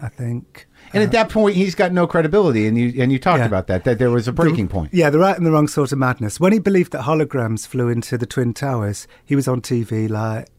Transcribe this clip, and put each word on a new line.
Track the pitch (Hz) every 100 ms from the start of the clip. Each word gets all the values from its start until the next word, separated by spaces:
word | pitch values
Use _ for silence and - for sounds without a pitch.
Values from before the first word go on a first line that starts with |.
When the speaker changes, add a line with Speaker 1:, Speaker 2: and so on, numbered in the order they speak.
Speaker 1:
I | 113
think. | - 120 120 - - - _ -
Speaker 2:
And | 202
at | 214
Speaker 1:
Uh, |
Speaker 2:
that | 233 220
point, | 220 208 185
he's | 196
got | 170 185
no | 180 170
credibility, | 170 156 202 180 113 107
and | 117
you, | 120 127
and | 127
you | 135
talked | 185 156
Speaker 1:
Yeah. | 117
Speaker 2:
about | 95 92
that, | 92 131
that | 113
there | 123
was | 120 117
a |
Speaker 1:
The | 123
Speaker 2:
breaking | 165 135 95
point. | 98 78
Speaker 1:
Yeah, | 185 151
the | 147
right | 190 185
and |
the | 170
wrong | 156 147
sort | - 135
of | 143
madness. | 127 123 110 -
When | 180
he | 220
believed | 202 190 175
that | 139
holograms | 123 156 147 135 113 110 -
flew | 127 120
into | 117 - 120
the | 120
Twin | - 120
Towers, | 107 143 120 104 101 - - -
he | 143
was | 131
on | 127
T | - 120
V, | 113 110 110
like, | 107 113 110 131